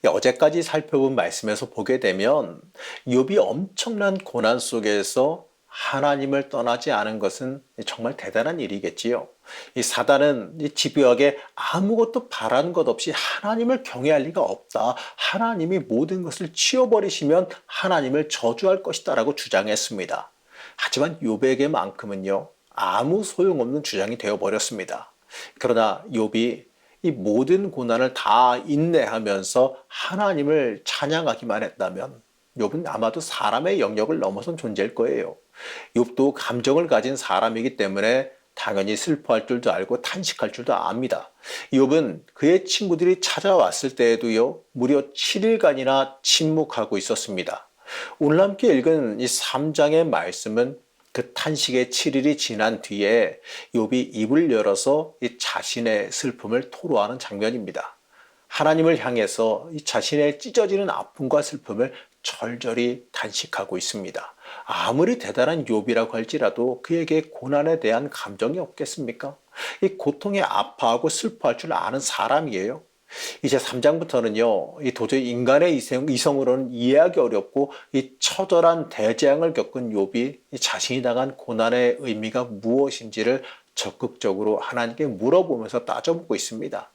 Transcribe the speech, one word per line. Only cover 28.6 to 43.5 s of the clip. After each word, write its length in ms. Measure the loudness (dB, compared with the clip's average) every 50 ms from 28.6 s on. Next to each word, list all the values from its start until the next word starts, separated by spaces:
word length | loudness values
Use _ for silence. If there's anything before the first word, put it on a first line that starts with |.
| -2 -2 0 2 2 4 4 2 2 2 -2 -2 -2 0 -2 -2 -2 0 4 4 4 4 2 -6 -18 _
하나님을 920 | -10 -8 -6 -6 -2 0 0 0 0 0 2 2 2 2 2 0 -2 -4 _
찬양하기만 800 | -8 -4 -4 -2 -2 -2 0 0 -2 -2 -2 -4 -4 -4 -4 -4
했다면 580 | -6 -4 _ -4 -4 -4 -6 -10 -10 -12 -20 _ _ _ _ _ _ _ -4
욥은 280 | -4 -2 -2 -4 -6 -4
아마도 340 | -4 -2 -2 -2 -2 -2
사람의 580 | -8 -6 -6 -2 0 0 0 0 0 0 0 2
영역을 400 | 0 0 0 -2 0 0 0 -2
넘어선 380 | -2 -2 -4 -4 -8 -8 -8 -6
존재일 360 | -8 -8 -4 -2 -4 -4 0
거예요. 440 | -2 0 0 0 -2 -4 -6 -10 _ _ _ _ -18 -16 -14 -14 -14 -16 -4 _
욥도 380 | 0 0 0 2 2 2 2 2
감정을 540 | 0 -6 -4 -4 -2 2 4 4 4 4 4
가진 280 | 2 2 2 0 -4
사람이기 640 | -4 -2 0 2 2 2 2 0 0 -2 -4 -2 -2
때문에 540 | -2 -2 0 0 0 2 2 2 0 -4 -10 _ _ _ _
당연히 420 | -8 -6 -2 -2 0 0 0 -2 -4
슬퍼할 500 | 0 -2 -2 -2 2 0 0 0 2 -2
줄도 240 | -4 0 0 0
알고 300 | 0 0 -2 -2 -4 -4
탄식할 500 | -4 -6 -6 -4 -6 -6 -4 -4 -4 -6
줄도 220 | -4 -6 -2 -2 -2
압니다. 580 | 0 0 -2 -4 -4 -2 -4 -4 -4 -6 -14 _ _ -16 -14 -12 -12 -8 0
욥은 500 | 4 4 6 6 6 2 2 0 -4 -10 _ _ _
그의 320 | 0 4 4 4 4 2
친구들이 560 | 0 -2 -2 0 0 0 2 4 2 2 2
찾아왔을 760 | 0 -4 -4 -2 2 4